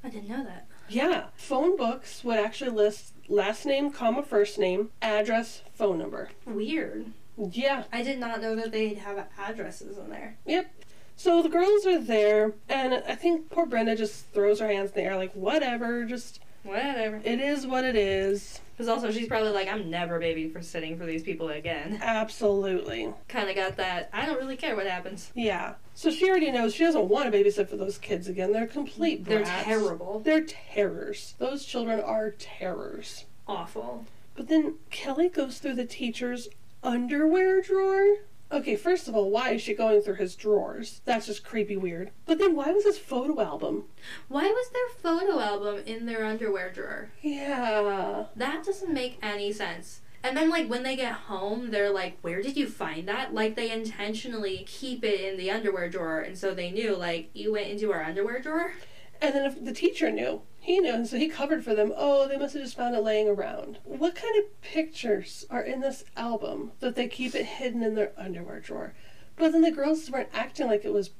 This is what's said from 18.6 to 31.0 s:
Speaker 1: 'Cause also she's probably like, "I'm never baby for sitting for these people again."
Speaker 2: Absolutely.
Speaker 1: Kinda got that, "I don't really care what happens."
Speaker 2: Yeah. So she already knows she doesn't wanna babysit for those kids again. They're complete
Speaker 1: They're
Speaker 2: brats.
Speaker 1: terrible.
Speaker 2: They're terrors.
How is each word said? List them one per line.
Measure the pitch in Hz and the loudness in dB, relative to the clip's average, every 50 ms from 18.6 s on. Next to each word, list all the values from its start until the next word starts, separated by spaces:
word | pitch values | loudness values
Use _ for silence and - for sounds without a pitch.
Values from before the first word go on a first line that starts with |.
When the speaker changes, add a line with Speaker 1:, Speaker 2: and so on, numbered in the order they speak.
| - - - | -14 -14 -10
Speaker 1:
'Cause | - 233 | -6 0
also | 226 226 226 233 220 | 0 0 0 0 -2
she's | 214 233 233 | 0 -2 -2
probably | 220 247 220 220 214 | 0 0 2 2 2
like, | 208 196 190 | 2 0 0
"I'm | 190 208 214 202 165 | 0 -2 -4 -4 -4
never | 165 175 175 170 170 165 | -2 -2 -2 -2 -2 0
baby | 170 165 165 160 160 | 0 0 0 0 -4
for | 160 - 170 | -4 -6 -8
sitting | 170 - - 170 160 156 165 170 | -12 -6 -6 -6 -6 -4 -6 -6
for | 175 | -4
these | 165 160 160 160 | -4 -4 -4 -4
people | - 170 160 165 160 | -4 -6 -4 -4 -4
again." | 151 151 156 170 165 147 147 170 214 214 | -4 -4 -4 -4 -4 -4 -4 -6 -6 -2
Speaker 2:
Absolutely. | 233 233 226 214 220 220 - - 233 208 196 196 196 196 185 180 - - - - - - 208 - - | 0 0 2 2 0 -2 -4 0 2 2 4 4 2 2 0 0 -2 -2 -4 -4 -4 -4 -6 -10 -12
Speaker 1:
Kinda | - - 240 208 190 190 | -6 -4 -2 -2 0 0
got | 196 190 185 185 | 0 -2 -2 -2
that, | - 190 185 180 175 - - - | -2 -2 -2 -2 -4 -6 -4 -4
"I | 214 269 | -4 -2
don't | 320 311 | -2 -2
really | 254 269 269 262 | -2 -4 -4 -6
care | 262 - 294 233 | -4 -4 -2 -2
what | 208 196 | -2 -2
happens." | 196 180 180 175 185 202 180 - - - | -2 -4 -4 -6 -8 -10 -10 -12 -10 -6
Speaker 2:
Yeah. | 240 233 214 190 175 185 - - - - - - | -2 0 0 0 0 -4 -6 -8 -12 -14 -14 -14
So | - - 320 | 0 0 0
she | 320 - 359 381 | 2 4 4 6
already | 381 370 311 285 | 6 6 6 4
knows | 254 240 226 214 - | 4 4 2 2 4
she | - 330 | 4 4
doesn't | 339 320 285 190 185 | 6 6 4 6 6
wanna | 208 277 277 247 | 4 4 4 4
babysit | 214 202 202 202 196 208 196 180 | 6 8 6 6 6 4 0 0
for | - | 0
those | 202 190 190 196 | -4 -4 -4 -4
kids | - - - 208 175 180 | -6 -4 -2 -2 -2 -2
again. | 190 180 190 185 185 | -4 -2 0 2 4
They're | 214 220 233 | 4 2 2
complete | 226 - 294 285 - - 220 330 330 - - 185 | 0 -2 -4 -6 -4 -2 0 0 2 2 0 0
Speaker 1:
They're | 202 220 214 | 2 2 2
Speaker 2:
brats. | 202 175 180 190 - | 2 0 0 -2 0
Speaker 1:
terrible. | 214 220 220 208 185 170 170 175 180 208 220 | 2 2 2 2 0 0 -2 -6 -6 -6 0
Speaker 2:
They're | 220 311 311 311 311 | 2 4 4 4 4
terrors. | - - - - - - 208 202 175 165 170 | 0 -8 -12 -14 -4 0 2 2 2 2 -4